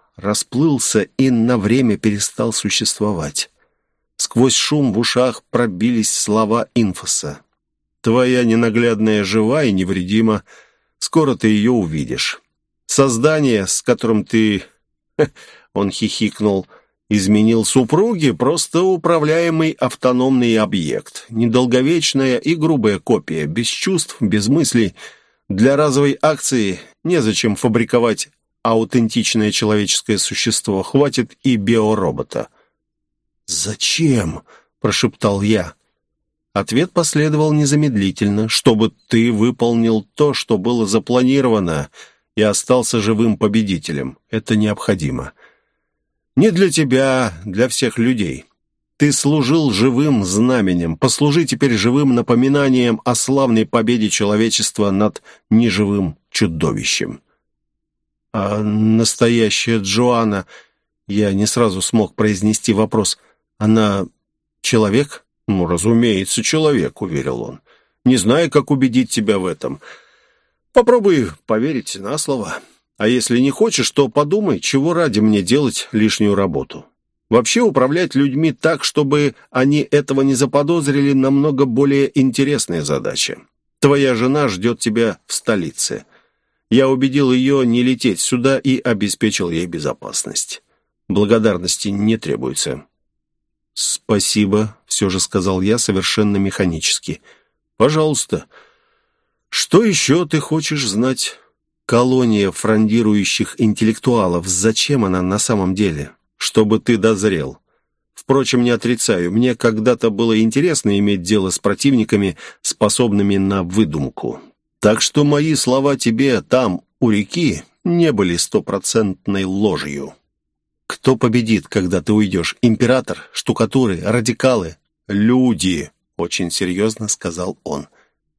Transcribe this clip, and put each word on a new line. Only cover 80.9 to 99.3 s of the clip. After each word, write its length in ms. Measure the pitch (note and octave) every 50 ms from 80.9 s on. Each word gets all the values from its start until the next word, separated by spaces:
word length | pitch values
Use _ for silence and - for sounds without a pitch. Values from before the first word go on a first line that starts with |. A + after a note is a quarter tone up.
| C#3 C#3+ C#3 C#3+ C#3
намного 520 | C3+ C3 C3+ C#3 C#3 D3 D#3 C#3 C3 C#3+
более 520 | B2+ A2 C3 C#3+ C#3 C#3 C#3 C#3 C3+ - C#3
интересная 640 | C3 C3 A2+ - C3+ C#3+ D3 A#2+ - - E2+ D#2+ D2
задача. 560 | C#2+ D2 C2 - - - - - - - - - _ _ _ _ _ _ -
Твоя 360 | - C#3 C#3+ C#3+ C#3 C3 B2
жена 320 | A2 B2 C3 C#3 D3+ C#3+
ждет 320 | A#2+ F#2+ F2+ G#2 A#2+ A#2 -
тебя 400 | - A2+ G#2+ A#2 A#2 G#2+ F2+ - _
в 80 | - -
столице. 720 | - - A#2+ A2 G2 E2 D2+ - - - - - - - _ _ _ _ _ _ _ _ _ _ _ _ -
Я 200 | A2 C3 C3+ C3+
убедил 420 | C3+ B2+ C3+ C3+ B2+ C#3+ C#3 B2+
ее 320 | B2+ B2+ B2+ C3+ C#3 C3+ B2+
не 200 | A#2 A#2 B2 B2
лететь 360 | B2+ C3 A#2 - A#2+ F#2 -
сюда 400 | - - C3 B2 A#2+ C3+ C3+ B2+
и 200 | - C3 C3 B2+
обеспечил 720 | - B2 A2+ F#2+ G#2 G2 - - G#2+ G#2+ - - F#2 E2+
ей 160 | E2 E2 F2+
безопасность. 960 | F2 E2+ D#2+ D2 C2+ - - - G1+ - - - - - - - - - - _ _ _ _ _ _ _ _ _
Благодарности 840 | - F2+ G2+ G#2 G2+ A#2 A2+ G#2+ A2 F#2 F2 F2+ F2+ - - - G2+
не 280 | G2+ G2+ G#2 A2 A2+
требуется». 680 | A2 - - A#1 A1+ C2 B1+ C2+ - - C#2+ B1 - - _ _ _ _ _ _ _ _ _ _ _ _ _ _ _ _ _ -
«Спасибо», 1040 | - - - - - _ - A2 G2 - - - G#2+ G#2 F#2+ G2+ G#2+ G#2+ G#2 - _ _ - -
все 160 | - G#2 F#2+
же 100 | F#2 F#2+
сказал 420 | - - - G2 F2+ G2 F#2+ F#2
я 160 | F#2+ G#2 A#2
совершенно 600 | A#2+ - - G2 F#2+ F2+ - - A2 G#2 G#2 G2+
механически. 840 | G2 G2 F#2+ - - G2 F2+ E2 D#2 - - - - - - D#2 - _ - - _ _ _ _ _ _ _ _
«Пожалуйста». 680 | - A2+ C#3+ D#3 D#3 D#3 D#3 C#3+ - - - - D2+ - _ _ - - _ _ _ _ _ _ _ _ _ _ _ _ _